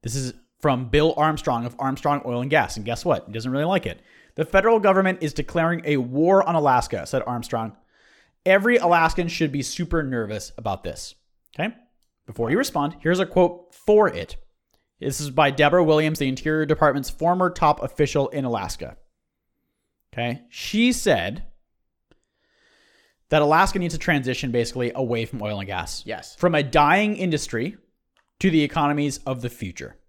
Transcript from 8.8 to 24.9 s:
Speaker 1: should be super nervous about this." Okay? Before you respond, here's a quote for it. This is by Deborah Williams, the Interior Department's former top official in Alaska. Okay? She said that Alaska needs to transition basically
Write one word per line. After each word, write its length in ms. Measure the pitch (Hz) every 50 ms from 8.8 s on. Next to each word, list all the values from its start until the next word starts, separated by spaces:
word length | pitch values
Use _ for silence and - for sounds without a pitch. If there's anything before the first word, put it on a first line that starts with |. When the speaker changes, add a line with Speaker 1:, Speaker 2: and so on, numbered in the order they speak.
| - 170 175 170 165 165 - - 175
Speaker 1:
should 240 | 170 - - 165 147
be 100 | 135 143
super 400 | 127 - - - 170 160 - 165
nervous 500 | 151 131 127 120 110 101 107 101 - - -
about 260 | - 110 110 95 - -
this." 300 | 87 - - - - - _ _ _ _ _ _ _ _
Okay? 160 | - 165 220 233 _ _ _ _ _ _ _ _ _ _
Before 240 | - 104 - 117 113
you 80 | 147
respond, 380 | 220 277 - - 156 143 147 170 -
here's 180 | - 160 180 185
a 60 | 190
quote 480 | 185 - 185 180 175 175 - - _ _
for 320 | _ _ - 208 214 214
it. 300 | 185 - 170 - - - - - _ _ _ _ _ _ _ _ _ _ _
This 200 | - 135 135 -
is 120 | 147 143
by 180 | 127 156 151 143
Deborah 320 | 139 139 147 147 165 180 170
Williams, 360 | 156 156 151 156 156 156 -
the 80 | 143
Interior 380 | 131 131 - - 156 156 156 156
Department's 440 | 143 156 - 156 147 131 143 135 -
former 400 | - - 160 170 180 185 185 175
top 320 | 175 - 170 151 151 -
official 460 | - - - - 151 135 - 147 139 -
in 160 | - 143 131
Alaska. 520 | 123 117 101 95 - - - - 65 - - - _ _ _ _ _ _ _ _ _ _ _ _ _ _ _ _ _ _ _ _ _ -
Okay? 300 | 120 120 120 123 - _ _
She 420 | - - - - - - 233 247 240
said 500 | - - 208 143 95 85 98 - - - - - _ _ _ _ _ _ _ _ _ _ _ _ _ _ _ _ _ _ _ _ _ _ _ _ _ _ _ _ _ _ _ _ _ _ _
that 120 | 151 156
Alaska 380 | 147 147 156 165 190 190 - 190
needs 140 | 175 170 165
to 60 | 156
transition 520 | - - 160 143 127 127 123 - - 127
basically 400 | 117 120 117 113 - 131 123 120